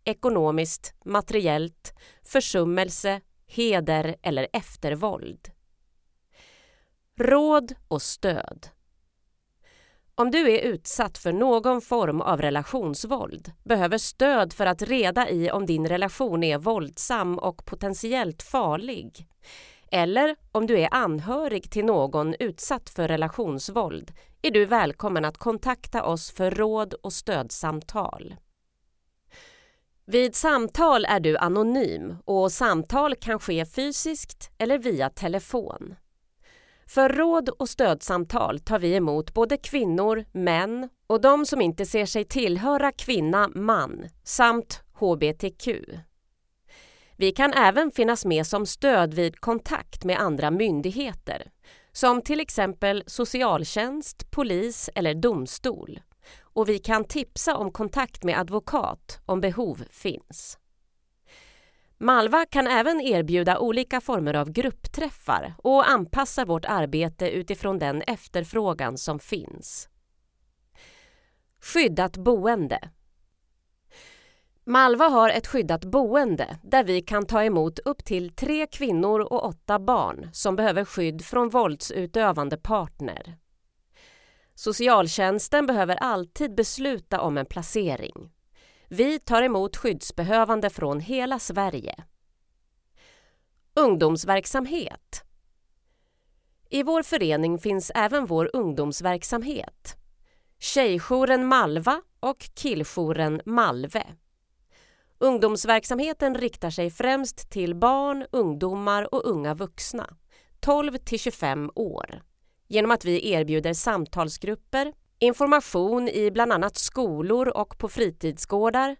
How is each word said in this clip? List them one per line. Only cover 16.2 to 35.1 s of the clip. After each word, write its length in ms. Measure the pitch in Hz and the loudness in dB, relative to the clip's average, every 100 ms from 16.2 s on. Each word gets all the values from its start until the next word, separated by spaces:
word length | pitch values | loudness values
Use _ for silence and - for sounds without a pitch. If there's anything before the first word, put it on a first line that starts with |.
| 254 165 | -2 0
är 140 | 165 147 | 0 0
våldsam 800 | 185 220 143 - - 233 180 175 | 0 -2 -4 -6 -4 -2 -2 -2
och 260 | 185 170 | -4 -6
potentiellt 800 | - - 202 190 226 262 190 156 | -10 -8 -6 -6 -2 -2 -2 -6
farlig, 840 | - 262 185 156 240 226 117 - - _ - - - - _ | -4 0 0 -2 -4 -10 -14 -18 -20 _ -20 -20 -20 -20 _
eller 460 | 180 170 220 302 302 - | 0 2 4 2 0 -4
om 140 | 220 220 | -2 2
du 120 | 214 | 4
är 160 | 160 | 4
anhörig 760 | 262 208 151 175 269 302 202 - | 2 0 -2 -4 -4 -4 -4 -4
till 140 | 208 | -2
någon 500 | 214 202 139 151 156 - | 2 2 2 0 -2 -2
utsatt 520 | 233 160 - 262 - | -4 -4 -4 -6 -6
för 180 | - 160 | -4 -2
relationsvåld, 1040 | 160 160 - 196 135 - 214 180 80 - - - _ | 0 -2 -4 -4 -4 -4 -4 -4 -6 -12 -18 -20 _
är 80 | 220 | 2
du 140 | 208 | 4
välkommen 600 | 202 233 160 - 208 175 | 4 4 2 -2 -2 0
att 140 | 156 - | -2 -2
kontakta 680 | 240 220 262 247 - 233 | -4 -2 -4 -6 -6 -4
oss 260 | - 165 - | -2 -4 -6
för 200 | - 185 | -2 0
råd 440 | 185 214 214 202 | 2 0 0 -4
och 180 | - 196 | -8 -8
stödsamtal. 1200 | - - 165 123 - 160 156 - 214 180 - - 185 _ _ _ _ _ _ _ _ _ - - - _ _ _ _ - | -8 -4 -4 -4 -6 -4 -6 -6 -6 -6 -8 -16 -18 _ _ _ _ _ _ _ _ _ -20 -20 -20 _ _ _ _ 0
Vid 280 | 233 247 | 2 2
samtal 720 | - 320 277 226 - 330 254 | 2 2 2 0 2 4 4
är 160 | - 202 | 4 2
du 180 | 160 156 | 2 2
anonym 800 | 170 196 226 262 196 80 87 170 | 2 2 2 2 0 -4 -8 -8
och 280 | - 196 185 | -2 2 2
samtal 640 | - 233 165 160 269 294 254 | 2 0 0 0 0 0 -2
kan 220 | 226 220 | -4 -4
ske 280 | - 165 160 | -2 -4 -2
fysiskt 840 | - 277 277 320 311 - - - - | -4 -4 -2 -4 -6 -10 -14 -18 -4
eller 200 | 226 277 | 0 0
via 320 | 240 156 135 | 0 0 -2